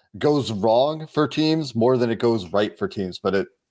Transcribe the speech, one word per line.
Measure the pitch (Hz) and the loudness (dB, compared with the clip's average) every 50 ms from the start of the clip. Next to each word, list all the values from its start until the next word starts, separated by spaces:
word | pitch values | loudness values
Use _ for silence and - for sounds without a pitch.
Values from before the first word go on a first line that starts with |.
| _ _ - | _ _ -6
goes | 95 - 147 147 143 117 95 | -2 0 0 2 0 -2 -4
wrong | 113 98 98 113 110 120 135 151 160 156 156 | -4 0 2 2 4 4 2 0 -2 -6 -10
for | - - 147 151 | -4 -2 0 0
teams | 131 - 147 156 156 160 160 151 131 - | 0 0 0 0 2 2 0 -2 -2 -2
more | 113 113 127 131 | 2 2 4 4
than | 120 123 113 | 2 2 0
it | 113 | 0
goes | 95 123 117 113 110 92 82 | 0 0 0 0 0 -2 -2
right | 90 101 107 - - | -2 -2 -2 -2 -4
for | - 104 | -6 -6
teams, | 95 - 101 95 90 87 - | -6 -4 -6 -6 -6 -6 -4
but | - 98 92 | -2 0 0
it | 98 90 - _ _ _ _ | 0 -2 -4 _ _ _ _